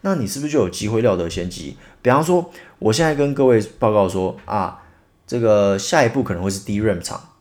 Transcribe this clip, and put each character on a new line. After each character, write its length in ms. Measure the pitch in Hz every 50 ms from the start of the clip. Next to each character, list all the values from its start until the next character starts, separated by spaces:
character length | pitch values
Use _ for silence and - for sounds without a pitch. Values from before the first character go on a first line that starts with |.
那 140 | - 196 190
你 120 | 165 117 98
是 140 | - 135
不 40 | 143
是 60 | 151
就 80 | 147 147
有 80 | 107 90
机 220 | 87 - 107 104
会 100 | 113 110
料 160 | 117 120 95
得 140 | 87 85 85
先 200 | 85 92 87 90
机？ 280 | - - 80 71 - - - - - _
比 80 | _ 123
方 120 | 127 143
说， 300 | 160 160 180 180 170 175 - - - - - _
我 120 | - 107
现 140 | 113 156 165
在 100 | 156 151
跟 180 | 143 143 143 143
各 120 | 139 139
位 180 | 127 120 113 104 - - -
报 140 | - 110 104
告 160 | 104 98 92
说 260 | 98 95 92 92 92 - -
啊， 400 | - - 104 95 87 - - - - _ _ _ _ _ _ _
这 140 | _ - 123
个 400 | 117 113 107 104 101 101 98 98
下 240 | 101 - - 160 135
一 60 | 113
步 120 | 117 139
可 120 | 120 98 98
能 100 | 85 87
会 60 | 98
是 160 | 98 98 -
D 160 | - 104 101
ram 180 | 107 110 98 85
厂 300 | 82 - - - - - _ _